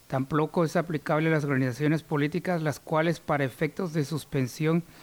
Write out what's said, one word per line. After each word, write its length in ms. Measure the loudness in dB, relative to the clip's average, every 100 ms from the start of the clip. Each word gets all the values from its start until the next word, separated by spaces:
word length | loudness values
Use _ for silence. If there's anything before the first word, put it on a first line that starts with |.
| -4
Tampoco 560 | -4 0 0 0 2
es 140 | 2 0
aplicable 500 | -2 -4 0 0 2
a 60 |
las 100 | 2
organizaciones 600 | 2 0 0 0 0 0
políticas, 580 | 0 0 0 -2 -2 -2
las 180 | -2 -4
cuales 400 | -2 0 2 0
para 240 | 0 0
efectos 480 | 0 -2 -4 -2 -4
de 140 | -2 -2
suspensión 800 | -4 -4 -2 -2 -2 0 0 -2 -14